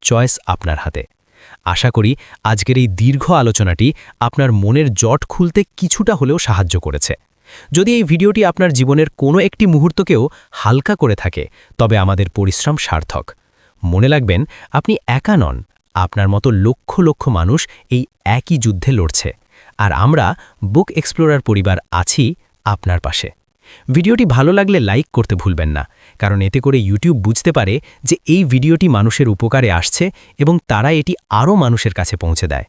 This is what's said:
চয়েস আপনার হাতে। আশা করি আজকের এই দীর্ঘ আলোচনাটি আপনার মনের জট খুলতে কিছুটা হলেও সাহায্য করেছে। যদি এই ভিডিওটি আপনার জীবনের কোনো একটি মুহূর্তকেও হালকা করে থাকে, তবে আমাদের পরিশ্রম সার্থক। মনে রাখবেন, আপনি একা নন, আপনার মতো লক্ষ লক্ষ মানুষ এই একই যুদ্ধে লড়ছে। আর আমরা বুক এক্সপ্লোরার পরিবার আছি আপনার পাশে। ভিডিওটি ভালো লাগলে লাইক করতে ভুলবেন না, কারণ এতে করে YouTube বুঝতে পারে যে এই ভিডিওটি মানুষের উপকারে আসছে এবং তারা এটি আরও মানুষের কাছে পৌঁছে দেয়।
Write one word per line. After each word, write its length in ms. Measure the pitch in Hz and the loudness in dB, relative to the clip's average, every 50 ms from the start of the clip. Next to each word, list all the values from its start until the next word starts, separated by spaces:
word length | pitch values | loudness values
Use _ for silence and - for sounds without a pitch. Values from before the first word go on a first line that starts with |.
চয়েস 380 | - - 123 113 120 127 - - _ - | -2 0 0 0 0 0 -2 -4 _ -6
আপনার 300 | 92 - - 87 78 76 | -6 -4 -4 -6 -6 -4
হাতে। 260 | - 82 - - - - _ _ _ _ _ _ _ - - - _ | -6 -8 -8 -8 -12 -12 _ _ _ _ _ _ _ -20 -20 -10 _
আশা 280 | 95 90 - - 127 | -4 -4 0 0 0
করি 240 | 117 - 107 107 135 - - - - - _ | 2 2 2 2 0 -2 -6 -20 -20 -6 _
আজকের 340 | 110 113 104 - - 127 127 | -2 -2 -2 0 0 0 2
এই 100 | 127 117 | 2 0
দীর্ঘ 440 | 95 92 107 123 135 139 - - | 0 0 0 0 0 0 0 0
আলোচনাটি 640 | 180 156 127 117 107 - 110 95 87 - 104 135 156 - - - - _ | 2 2 2 2 0 0 0 0 0 2 0 0 0 -2 -10 -20 -8 _
আপনার 320 | 123 117 - - 139 131 | -4 -4 0 0 0 2
মনের 420 | 110 104 98 104 117 143 156 143 110 | 2 2 2 2 2 2 2 0 0
জট 320 | 90 - 113 120 151 - | 0 0 0 0 0 -2
খুলতে 380 | - - - 185 170 160 208 202 _ _ - | -6 -2 -2 -2 0 2 0 -2 _ _ -6
কিছুটা 380 | - 170 - - 220 185 220 | -4 -4 -2 -2 0 0 0
হলেও 220 | 151 143 127 147 170 | 0 0 0 0 -2
সাহায্য 420 | - - 107 92 98 85 - 92 | 0 -2 0 0 0 0 -2 -4
করেছে। 340 | - - 71 73 - - - - _ _ _ _ _ _ - - - - - | -4 -4 -6 -6 -4 -6 -6 -10 _ _ _ _ _ _ -20 -20 -14 -2 0
যদি 200 | 156 190 214 240 | 0 2 2 2
এই 100 | 240 220 | 2 2
ভিডিওটি 420 | 147 160 165 185 208 208 220 208 | 2 2 2 2 2 2 2 0
আপনার 280 | 180 170 - 190 180 151 | 0 0 0 0 0 2
জীবনের 340 | 123 131 127 139 147 156 151 | 0 2 2 2 2 2 0
কোনো 300 | _ - 143 135 147 185 | _ -2 0 2 2 2
একটি 260 | 196 196 - - 220 | 2 0 0 0 2
মুহূর্তকেও 640 | 196 160 151 139 175 160 - 196 - 185 117 117 151 - - - _ | 2 4 4 2 2 0 0 0 0 2 0 0 -2 -4 -10 -20 _
হালকা 440 | - - - 107 117 135 139 - 214 | -16 -4 0 2 2 2 0 -2 -2
করে 200 | 185 - 127 104 | 0 0 -2 -2
থাকে, 320 | - - 90 - - 71 - _ _ - _ - _ | -2 -4 -8 -6 -6 -10 -10 _ _ -20 _ -4 _
তবে 200 | 120 110 110 107 | 0 2 2 2
আমাদের 320 | 95 92 98 92 101 90 | 2 2 0 0 -2 -2
পরিশ্রম 460 | - - 101 95 92 - - - 147 151 | -2 -2 -2 -2 -2 -2 -2 -2 -4 -4
সার্থক। 540 | - - - 80 80 - - - 58 - - _ _ _ _ _ _ _ _ _ - | -4 -4 -4 -4 -4 -6 -10 -10 -10 -10 -18 _ _ _ _ _ _ _ _ _ -4
মনে 240 | 90 85 92 110 131 | -2 0 2 2 4
রাখবেন, 380 | 151 151 127 101 90 87 139 - - - - - | 2 2 0 0 0 0 -2 -4 -8 -20 -20 -6
আপনি 260 | - 143 - - 220 - _ - | -6 -4 -2 -2 -4 -4 _ -4
একা 300 | 117 131 - - 214 180 | -4 -2 0 0 2 2
নন, 260 | 107 73 65 62 - _ _ _ _ _ _ | 2 0 -4 -8 -12 _ _ _ _ _ _
আপনার 340 | 87 92 87 - - 101 98 | -4 -4 -4 -2 -2 0 0
মতো 220 | 101 101 - 139 | 0 0 0 0
লক্ষ 480 | 117 98 95 110 131 _ _ - - - | 0 2 2 0 0 _ _ -10 -2 2
লক্ষ 300 | 180 160 147 _ - 139 | 2 2 2 _ -2 -2
মানুষ 380 | 120 87 82 87 120 160 - - - - _ _ | 0 0 0 0 0 0 -2 -6 -14 -20 _ _
এই 160 | 123 123 131 - _ _ _ | -4 -4 -4 -4 _ _ _
একই 320 | - 104 123 - - 175 147 | -2 -2 -2 -2 -2 -4 -2
যুদ্ধে 340 | 113 113 104 92 - - | 0 -2 -2 -2 -2 -2
লড়ছে। 420 | 135 110 90 80 - - - - - _ _ _ _ _ _ - _ _ | 0 0 0 -2 -2 -4 -8 -8 -12 _ _ _ _ _ _ -20 _ _
আর 140 | 104 101 | -2 -2
আমরা 440 | 78 65 90 123 156 156 113 87 147 - - - _ _ - | 0 2 2 2 2 2 0 0 -4 -6 -12 -20 _ _ -8
বুক 280 | 98 101 147 196 - | -2 0 0 0 0
এক্সপ্লোরার 500 | - 160 151 - - - 165 156 151 139 | -4 -6 -6 -6 -4 -2 0 0 0 0
পরিবার 360 | - - 107 101 92 101 92 90 - _ | 0 0 -2 0 0 0 -2 -2 -4 _
আছি 440 | - 87 87 - - - 139 113 170 _ _ _ _ _ _ | -4 -4 -2 -2 0 0 0 -2 -2 _ _ _ _ _ _
আপনার 340 | - 104 - - 95 90 87 | -6 -6 -4 -2 -4 -4 -2
পাশে। 300 | - - - - - - - _ _ _ _ _ _ - - - _ - | -4 -6 -8 -6 -8 -10 -14 _ _ _ _ _ _ -20 -20 -20 _ -2
ভিডিওটি 340 | 131 156 175 202 233 226 247 | 0 0 2 2 2 2 2
ভালো 260 | 185 123 117 135 156 180 | 2 2 2 4 4 4
লাগলে 260 | 202 202 196 202 180 | 2 2 2 2 2
লাইক 280 | 123 101 98 117 123 _ _ | 2 2 0 0 -2 _ _
করতে 220 | - 113 - 107 | -2 -2 0 -2
ভুলবেন 340 | 90 - 98 90 78 78 76 | -2 -2 -2 -2 -2 -2 -2
না, 200 | 76 73 67 - _ _ _ _ _ _ | -2 -4 -6 -8 _ _ _ _ _ _
কারণ 220 | - 101 98 101 | -2 -2 0 0
এতে 180 | 98 95 - 139 | 0 0 -2 0
করে 200 | 120 139 135 131 | 0 0 0 0
YouTube 340 | 110 98 101 107 - 170 170 | 0 0 -2 0 2 0 0
বুঝতে 380 | 123 95 107 113 - - 175 | 2 0 0 -2 0 0 0
পারে 280 | 160 143 113 95 101 139 - - - _ - | 0 0 0 0 -2 -4 -6 -10 -20 _ -4
যে 120 | 135 - - _ | -4 -4 -2 _
এই 180 | - 156 185 190 | -2 0 0 2
ভিডিওটি 440 | 143 120 127 123 156 165 160 190 180 | 2 0 2 2 2 2 2 2 2
মানুষের 400 | 135 104 101 113 107 - 143 117 | 2 2 2 0 2 0 0 0
উপকারে 440 | 104 92 - 117 - 135 127 110 | 0 0 -2 -2 0 0 0 2
আসছে 400 | 87 85 85 - - - 175 190 - - - _ _ _ | 0 0 -2 -2 -2 -2 -2 -4 -4 -8 -20 _ _ _
এবং 220 | 143 147 170 175 - _ | 0 0 0 0 0 _
তারা 240 | 123 101 110 139 | -2 0 0 0
এটি 240 | 165 160 147 - 180 - _ _ | 0 0 -2 -4 -6 -8 _ _
আরও 260 | 101 107 120 156 202 | 0 2 2 4 4
মানুষের 380 | 202 160 123 117 110 - 113 92 | 2 2 2 2 0 0 -4 -4
কাছে 240 | - 90 - - 95 | -4 -6 -4 -4 -4
পৌঁছে 300 | - 85 82 - - 82 | -4 -4 -2 -2 -4 -4
দেয়। 160 | 71 67 - | -6 -6 -8